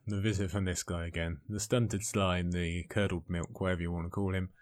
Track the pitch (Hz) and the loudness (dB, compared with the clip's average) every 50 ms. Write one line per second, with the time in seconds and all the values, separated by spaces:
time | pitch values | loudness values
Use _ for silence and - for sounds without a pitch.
0 | - 104 104 98 98 110 101 92 101 92 101 104 95 92 87 - - - 87 85 | -6 -4 -2 0 0 0 0 0 0 0 0 0 0 0 0 -2 -2 -4 -4 -2
1 | 85 85 - 82 82 82 82 71 - - 104 101 - - 127 123 117 104 110 98 | -4 -4 -2 -2 -2 -2 -4 -6 -6 -6 -6 -4 0 2 2 4 4 2 0 -2
2 | 98 - - 104 95 92 90 90 87 87 87 87 87 85 85 87 85 - - 107 | -2 0 2 4 4 4 4 2 2 2 2 2 0 0 0 -2 -4 -2 0 2
3 | 101 95 95 85 - - 87 85 80 - - - 95 92 92 85 85 85 87 85 | 2 2 0 -2 -2 -2 -2 -2 -2 -4 -4 -2 0 0 0 0 0 -2 -2 -2
4 | 82 87 - 101 101 95 92 95 92 92 - - | -4 -4 -2 -2 0 0 0 0 -2 -4 -8 -14